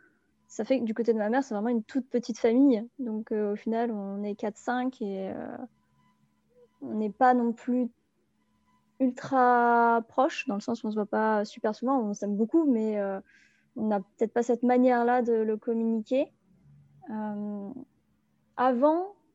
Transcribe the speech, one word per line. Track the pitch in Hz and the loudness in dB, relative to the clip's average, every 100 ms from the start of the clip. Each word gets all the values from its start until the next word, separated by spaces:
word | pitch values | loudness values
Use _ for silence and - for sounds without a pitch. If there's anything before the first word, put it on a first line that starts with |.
| _ _ _ _ _ | _ _ _ _ _
ça | - | -8
fait | 214 262 | -2 0
que | 220 | 0
du | |
côté | 226 226 | 0 0
de | 220 | 0
ma | 208 | 0
mère, | 254 | 0
c'est | 269 | -2
vraiment | 208 220 | -4 -2
une | 233 | -2
toute | - 269 - | -2 -6 -4
petite | 247 - 226 | -4 -4 -2
famille. | 233 240 277 220 240 - | 2 6 6 4 -2 -10
Donc, | 240 220 220 | -6 -6 -4
euh, | 214 208 | -2 -2
au | 208 | -4
final, | 226 226 240 | -4 -2 -2
on | 208 196 202 | -4 -8 -6
est | 208 202 | -6 -6
quatre, | 208 - | -8 -6
cinq | - 247 254 - | -6 -4 -4 -6
et, | 208 196 190 | -6 -6 -8
euh, | - - - 254 _ _ _ _ _ _ _ _ _ _ _ | -8 -12 -14 -16 _ _ _ _ _ _ _ _ _ _ _
on | 269 220 | -8 -4
n'est | 214 | -6
pas | 202 254 247 | 2 4 4
non | 233 | 0
plus | 226 - 247 240 - _ _ _ _ _ _ _ _ _ - | -2 -2 -2 -2 -8 _ _ _ _ _ _ _ _ _ -2
ultra | 262 247 - 269 247 240 240 233 233 233 226 | -2 -2 -2 2 4 6 4 4 4 2 0
proches, | - 294 - - | 0 0 0 -4
dans | 202 | -4
le | |
sens | - 233 | -4 -6
où | 214 | -4
on | |
se | 214 | -4
voit | 208 | -2
pas | 214 220 214 214 | 0 2 0 -2
super | - 226 214 | -4 -4 -2
souvent, | 240 269 | -2 0
on | 214 202 | -2 -4
s'aime | 202 202 | -4 -2
beaucoup, | 220 330 302 | 2 2 4
mais, | 226 220 208 | 2 0 -2
euh, | 196 196 - _ _ _ _ - | -4 -6 -10 _ _ _ _ -4
on | 214 | -2
n'a | 202 | -2
peut-être | 190 - 220 | -4 -4 -2
pas | 233 | 0
cette | 240 233 | 0 0
manière-là | 247 247 254 240 240 247 | 2 4 4 4 2 2
de | 233 | 2
le | 226 220 220 | 0 0 -2
communiquer. | - 226 226 226 214 254 - _ _ _ _ - _ _ - | -4 -2 0 -2 0 -2 -2 _ _ _ _ -20 _ _ -12
Euh, | 214 214 208 208 208 196 - - _ _ _ _ _ _ - | -8 -8 -8 -8 -10 -12 -14 -18 _ _ _ _ _ _ 0
avant, | 254 240 294 330 381 - _ | 0 4 2 2 -2 -12 _